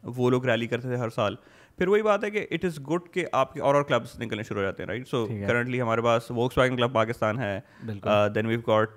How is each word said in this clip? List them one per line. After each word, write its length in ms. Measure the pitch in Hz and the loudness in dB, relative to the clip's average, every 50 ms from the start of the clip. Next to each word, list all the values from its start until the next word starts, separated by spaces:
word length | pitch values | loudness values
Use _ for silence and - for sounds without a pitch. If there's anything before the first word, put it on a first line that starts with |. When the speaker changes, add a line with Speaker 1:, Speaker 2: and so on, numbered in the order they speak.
| - | -14
Speaker 1:
वो 240 | - 120 127 123 123 | -10 -4 0 2 4
लोग 160 | 127 127 127 | 4 2 2
रैली 220 | 127 117 113 117 113 | 2 0 0 0 -2
करते 240 | 120 117 123 127 | -4 -4 -4 -4
थे 60 | 123 123 | -4 -4
हर 120 | 123 113 | -4 -4
साल। 280 | - - 113 101 95 - - - - - - _ _ - | -2 -2 -2 -2 -2 -4 -12 -20 -20 -20 -20 _ _ -4
फिर 100 | 185 175 | 0 2
वही 120 | 202 208 | 2 4
बात 220 | 220 214 202 202 226 | 4 2 2 2 0
है 80 | 208 | -4
कि 260 | 208 208 - - 175 165 | -4 -4 -4 -4 -4 -4
it 60 | 190 | -4
is 160 | 185 160 151 | -4 -6 -6
good 200 | 135 139 160 180 175 - - | -6 -4 -4 -4 -4 -6 -6
कि 100 | 180 170 | -6 -4
आपके 360 | - - 131 135 131 - 147 | -2 0 0 0 0 -2 -2
और, 160 | - 139 143 | 2 2 4
और 80 | 143 143 | 4 4
क्लब्स 360 | - 151 151 120 120 - 120 | 2 2 0 0 -2 -10 -10
निकलने 240 | 117 110 113 107 110 | -8 -6 -6 -6 -6
शुरू 160 | - 110 101 | -4 -2 -2
हो 60 | 98 | -2
जाते 180 | 98 90 - 90 | -2 -2 -4 -6
हैं, 40 | 87 | -6
राइट? 200 | 92 117 127 - | -6 -8 -6 -4
So 200 | - 127 113 101 | -2 -2 -2 -2
Speaker 2:
ठीक 100 | 113 104 | -4 -4
है। 100 | 101 101 | -2 0
Speaker 1:
currently 320 | 120 120 120 127 127 127 | 0 0 0 -2 -2 -2
हमारे 200 | 123 113 113 117 | -2 0 0 2
पास 260 | 113 120 117 113 117 - | 2 4 2 2 0 -2
Volkswagen 460 | 127 117 120 127 - - 127 127 127 123 | -2 -2 -2 0 2 2 2 2 2 0
Club 160 | 120 120 131 | 0 0 2
पाकिस्तान 460 | 110 110 110 117 - - 110 107 127 | 2 0 0 0 -2 -2 -2 -2 -2
है। 240 | 123 101 101 95 - _ _ - - | -2 -4 -4 -6 -8 _ _ -14 -10
Speaker 2:
बिल्कुल। 260 | 113 107 101 - - | -10 -10 -6 0 2
Speaker 1:
Uh, 260 | 104 104 104 104 107 110 | 4 4 4 4 2 0
then 140 | 107 113 | 0 0
we've 180 | 113 120 113 - | 0 0 2 2
got 180 | 110 107 110 110 - | 4 4 4 2 -2